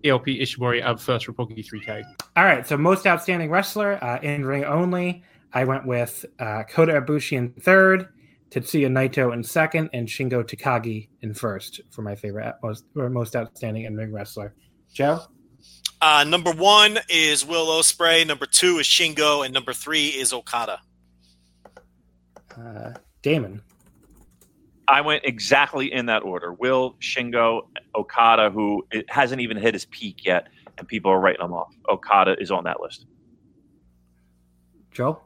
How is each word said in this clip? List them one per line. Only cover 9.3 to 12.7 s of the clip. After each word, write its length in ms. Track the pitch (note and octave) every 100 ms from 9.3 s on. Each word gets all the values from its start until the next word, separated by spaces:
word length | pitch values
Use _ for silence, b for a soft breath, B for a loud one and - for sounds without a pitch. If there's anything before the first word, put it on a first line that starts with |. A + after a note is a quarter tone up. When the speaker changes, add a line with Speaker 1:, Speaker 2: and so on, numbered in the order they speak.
Speaker 2:
in 100 | A#2+
second, 460 | A2+ E3+ D#3+ E3 D#3
and 120 | B2 A2+
Shingo 380 | - C3 B2
Takagi 640 | A#2 - C#3 A#2+ A2+ G#2+ G#2+ _
in 100 | A2
first 480 | G#2+ A#2 F#2+ - - -
for 120 | -
my 120 | G#2
favorite, 400 | G2+ G#2+ G2+ A2 -
most, 220 | A2+